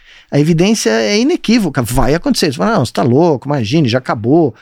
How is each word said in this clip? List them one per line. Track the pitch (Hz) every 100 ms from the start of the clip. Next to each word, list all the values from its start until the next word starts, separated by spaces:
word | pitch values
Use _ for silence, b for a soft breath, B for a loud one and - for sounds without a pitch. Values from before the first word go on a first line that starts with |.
| b b b
A | 143
evidência | 151 160 196 226 -
é | 220 214 208
inequívoca, | 269 359 - 233 180 131
vai | 110 - 120
acontecer. | 165 285 220 170
Você | 135
fala, | 202 208
não, | 120
você |
tá | -
louco, | 131 131 175 127 135
imagine, | 147 104 160 131
já | 127
acabou. | - 135 113 165 143 b